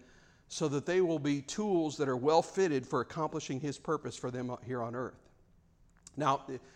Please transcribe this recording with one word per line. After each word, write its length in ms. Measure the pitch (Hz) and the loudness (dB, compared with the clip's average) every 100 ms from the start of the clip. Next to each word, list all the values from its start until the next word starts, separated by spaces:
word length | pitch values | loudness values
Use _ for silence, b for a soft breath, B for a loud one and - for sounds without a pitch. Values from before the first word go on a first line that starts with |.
| b b b b b | b b b b b
so 220 | - 156 | -2 0
that 180 | 139 - | 0 2
they 140 | 180 | 2
will 180 | 180 156 | 4 2
be 240 | 143 143 | 0 0
tools 540 | 139 - 214 175 156 143 | -2 -4 2 2 2 0
that 120 | 135 | 0
are 80 | 127 | 2
well 240 | 143 165 | 4 4
fitted 460 | 165 190 190 139 123 | 4 2 2 2 0
for 140 | 135 | -2
accomplishing 580 | 117 170 156 156 - 131 | -2 -2 -2 -2 -4 -4
His 200 | 147 135 | -4 -4
purpose 360 | - 151 - | -2 -2 -4
for 160 | - 127 | -6 -6
them 240 | 123 123 123 | -4 -6 -6
here 160 | 107 127 | -6 -4
on 140 | 117 | -4
earth. 340 | 123 120 - - _ _ _ _ _ _ _ - - | -4 -6 -10 -20 _ _ _ _ _ _ _ -12 -2
Now, 260 | 147 139 - | 0 0 -2
the, 140 | 131 - | -12 -12